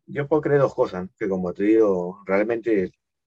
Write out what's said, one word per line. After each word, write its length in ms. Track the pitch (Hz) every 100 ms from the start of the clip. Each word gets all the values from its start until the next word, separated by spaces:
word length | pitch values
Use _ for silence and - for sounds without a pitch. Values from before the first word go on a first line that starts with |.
| -
yo 200 | 139 143
puedo 140 | 156
creer 200 | 147 143
dos 120 | 127
cosas, 300 | - 117 90
¿no? 60 | 92 -
Que 80 | 104
como 260 | 92 90
te 100 | 90
digo, 600 | 104 113 107 92 90 98 95
realmente 680 | 98 110 117 113 104 92 - _ _